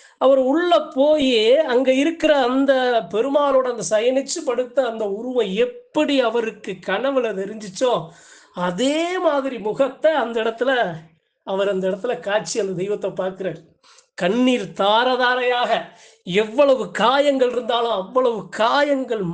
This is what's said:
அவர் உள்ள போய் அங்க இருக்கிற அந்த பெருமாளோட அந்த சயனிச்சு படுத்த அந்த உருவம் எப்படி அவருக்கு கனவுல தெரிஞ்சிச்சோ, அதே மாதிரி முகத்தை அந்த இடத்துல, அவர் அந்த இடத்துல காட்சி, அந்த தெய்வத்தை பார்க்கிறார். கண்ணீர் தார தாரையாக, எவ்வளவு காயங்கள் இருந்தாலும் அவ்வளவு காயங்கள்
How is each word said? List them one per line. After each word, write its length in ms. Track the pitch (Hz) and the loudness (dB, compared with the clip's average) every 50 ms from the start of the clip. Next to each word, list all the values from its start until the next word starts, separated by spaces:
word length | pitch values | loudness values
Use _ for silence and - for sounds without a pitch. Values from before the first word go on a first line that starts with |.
| - - _ _ | -20 -20 _ _
அவர் 200 | 254 262 277 269 | 4 4 6 6
உள்ள 420 | 262 254 277 330 349 349 349 302 | 4 2 2 2 2 4 2 2
போய் 800 | 302 - - 262 277 302 311 302 277 262 247 220 214 220 262 311 | 2 0 0 2 4 4 4 4 2 2 2 2 4 4 4 4
அங்க 360 | 311 269 240 247 269 254 262 | 2 2 0 2 2 2 2
இருக்கிற 440 | 262 285 330 320 330 - 302 294 277 | 2 2 0 0 0 2 2 4 4
அந்த 640 | 254 240 254 269 277 269 269 262 254 247 240 226 196 - | 2 2 2 2 2 2 2 2 2 2 0 0 -2 -2
பெருமாளோட 580 | 202 208 247 277 277 294 285 277 262 262 254 254 | -2 -2 -2 0 0 2 2 4 2 2 0 0
அந்த 120 | 233 220 196 - | -4 -6 -4 -2
சயனிச்சு 500 | 220 214 226 247 262 269 269 - - 349 - | 0 2 2 2 0 0 -2 -4 -8 -6 -4
படுத்த 420 | 262 233 233 254 247 - 285 254 233 | -4 -4 -4 -4 -2 -2 -2 -2 -2
அந்த 220 | 226 220 220 202 | -4 -4 -4 -4
உருவம் 440 | 196 214 233 254 254 247 220 190 185 | -4 -6 -6 -4 -2 -2 -2 0 0
எப்படி 680 | 214 247 247 - - - _ _ 302 302 285 285 262 | -2 -2 -2 -2 -12 -20 _ _ -2 0 2 2 2
அவருக்கு 560 | 240 226 220 233 220 220 - - - 220 190 - - 196 | 2 2 0 0 -2 -2 -6 -10 -12 -12 -12 -10 -6 -4
கனவுல 460 | 190 208 240 277 277 262 233 220 202 | -4 -2 -2 0 0 0 -2 -2 -4
தெரிஞ்சிச்சோ, 760 | 185 196 196 220 220 214 196 - - 262 247 226 175 160 - - - - - - - - _ _ | -6 -8 -8 -10 -12 -14 -14 -6 -2 0 0 0 -2 -4 -8 -16 -20 -20 -20 -20 -20 -20 _ _
அதே 680 | 185 180 180 175 185 247 269 294 320 339 349 370 381 | -6 -4 -4 -2 0 0 0 0 0 -2 -2 -4 0
மாதிரி 400 | 359 320 285 285 262 269 254 220 | 0 0 0 0 -2 -4 -8 -6
முகத்தை 520 | 190 214 196 - 277 262 269 - - 311 | -6 -6 0 0 -2 -2 -2 0 0 2
அந்த 320 | 320 320 226 233 226 233 220 | 2 2 -2 -2 -2 -2 -2
இடத்துல, 500 | 226 226 - 240 262 262 247 220 180 160 160 - - _ _ _ _ _ _ _ | -2 -2 -2 0 0 2 0 0 -2 -4 -10 -14 -20 _ _ _ _ _ _ _
அவர் 260 | - 196 190 196 202 | -6 -2 -2 0 0
அந்த 180 | 196 190 185 190 | 0 0 -2 -2
இடத்துல 320 | 190 190 - 247 - - | -4 -2 -4 -4 -6 -4
காட்சி, 400 | - 196 202 220 - - - 233 | -4 -2 -2 -2 -2 -2 -4 -4
அந்த 140 | 196 190 185 | -4 -4 -4
தெய்வத்தை 360 | 170 185 202 208 202 202 190 | -6 -4 -4 -4 -4 -4 -6
பார்க்கிறார். 480 | 160 190 185 190 190 - 190 180 156 - - _ _ _ _ _ _ - _ _ _ | -6 -4 -6 -6 -6 -6 -8 -8 -8 -8 -16 _ _ _ _ _ _ -20 _ _ _
கண்ணீர் 560 | - 185 175 208 247 254 254 247 233 196 - | -4 -2 -2 0 2 2 2 2 0 -2 -6
தார 440 | - - 196 202 214 226 254 254 254 | -4 0 2 2 4 4 2 2 0
தாரையாக, 720 | 240 254 240 254 254 247 247 247 240 240 208 220 175 185 - - - - - _ _ _ | 0 0 0 0 0 0 0 0 0 0 0 0 -2 -4 -8 -16 -20 -20 -20 _ _ _
எவ்வளவு 680 | 185 175 202 220 214 226 269 294 277 262 247 208 185 | -2 0 0 0 0 2 2 4 4 4 2 0 -6
காயங்கள் 600 | 185 - 196 233 262 285 285 294 269 262 254 247 | -2 2 2 4 4 4 4 2 4 2 2 0
இருந்தாலும் 400 | 240 240 233 226 240 233 233 233 | 0 -2 -2 -2 -2 0 0 0
அவ்வளவு 580 | 220 190 185 233 247 254 262 247 226 208 165 - | -2 -4 -4 -2 -2 0 0 0 -2 -2 -8 -10
காயங்கள் 760 | - - 214 240 262 285 294 294 285 262 262 233 240 214 190 170 | -2 0 2 2 4 2 2 2 0 -2 -2 -4 -4 -4 -4 -4